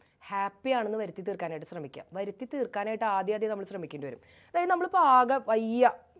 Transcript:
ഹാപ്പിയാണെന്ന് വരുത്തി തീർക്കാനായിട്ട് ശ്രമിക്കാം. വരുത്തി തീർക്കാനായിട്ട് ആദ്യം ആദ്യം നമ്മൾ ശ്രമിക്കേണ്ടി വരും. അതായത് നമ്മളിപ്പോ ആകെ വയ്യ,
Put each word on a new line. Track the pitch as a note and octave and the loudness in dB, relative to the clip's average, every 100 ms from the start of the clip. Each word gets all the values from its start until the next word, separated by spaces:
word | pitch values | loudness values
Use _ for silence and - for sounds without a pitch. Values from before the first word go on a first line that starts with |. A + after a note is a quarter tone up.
| _ _ - | _ _ -10
ഹാപ്പിയാണെന്ന് | G3 G3 - C4 B3+ G#3 A3 | -6 -6 -6 -2 -2 -2 -4
വരുത്തി | G3 F3 | -6 -8
തീർക്കാനായിട്ട് | F#3+ G3 E3+ D#3 D#3+ | -8 -6 -6 -8 -10
ശ്രമിക്കാം. | F3 C#3+ C#3 - | -12 -12 -14 -14
വരുത്തി | F#3 G3+ F#3+ | -8 -8 -8
തീർക്കാനായിട്ട് | B3 C#4+ A#3+ G3+ G#3 A3 | -10 -6 -4 -4 -4 -2
ആദ്യം | A3 G3 F#3+ | 0 0 0
ആദ്യം | G#3+ G#3+ | -2 -2
നമ്മൾ | G#3 | -4
ശ്രമിക്കേണ്ടി | G3 G3+ D#3+ D3 C#3 | -6 -10 -10 -10 -10
വരും. | A#2 _ _ _ | -12 _ _ _
അതായത് | E4+ F4 | -2 0
നമ്മളിപ്പോ | F4 F4+ F#4+ | 0 2 4
ആകെ | D4+ B3+ B3 C4+ - | 6 8 6 2 2
വയ്യ, | A3+ A3+ A#3 B3 - _ _ | 0 0 4 4 4 _ _